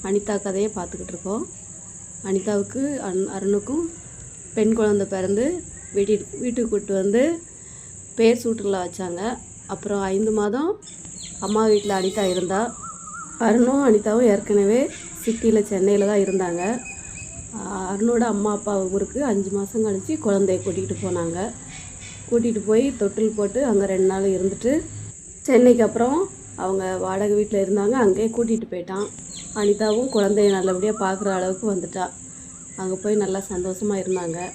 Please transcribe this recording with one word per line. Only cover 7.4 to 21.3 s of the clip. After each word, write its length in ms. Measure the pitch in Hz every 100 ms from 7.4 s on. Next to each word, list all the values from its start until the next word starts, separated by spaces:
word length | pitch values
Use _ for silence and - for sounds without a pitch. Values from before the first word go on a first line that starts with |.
| - - - - - - - -
பேர் 260 | 226 240
சூட்டுல 460 | 233 226 202 196 180
வச்சாங்க. 480 | 175 190 175 214 247 - - -
அப்புறம் 360 | 196 208 202
ஐந்து 300 | 196 196 220
மாதம் 480 | 214 208 233 320 427 - - - - - -
அம்மா 260 | 190 214 220
வீட்ல 360 | 208 202 196
அனிதா 280 | 185 202 196
இருந்தா. 460 | 180 180 190 240 - 1077 - - 1077 1077 -
அருணும் 500 | 226 220 240 277 277
அனிதாவும் 340 | 214 214 214
ஏற்கனவே 680 | 247 202 - 208 196 233 285 - - - -
சிட்டில, 380 | 226 226 220
சென்னையில 420 | 208 196 190 202 202
தான் 120 | 208
இருந்தாங்க. 640 | 190 190 180 170 185 240 - - - - - - - 220
அஹ், 400 | 190 196 185 196
அருணோட 240 | 226 240
அம்மா 320 | 233 202 208
அப்பா 320 | 208 208 202
ஊருக்கு 400 | 190 196 190 -
அஞ்சு 260 | 285 202 190
மாசம் 340 | 196 196 233 220
கழிச்சு 240 | 196 -
குழந்தைய 500 | 311 220 196 196 180 202
கூட்டிகிட்டு 300 | 175 190 185
போனாங்க. 480 | 190 175 165